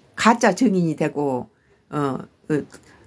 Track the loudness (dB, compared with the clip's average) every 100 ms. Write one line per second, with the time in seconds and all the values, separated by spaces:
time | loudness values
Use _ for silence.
0 | _ 0 2 4 2 2 2 2 0 0
1 | -4 -2 -4 -4 -8 _ _ _ _ -4
2 | -2 -4 -10 _ -4 -4 -4 -16 -20 -20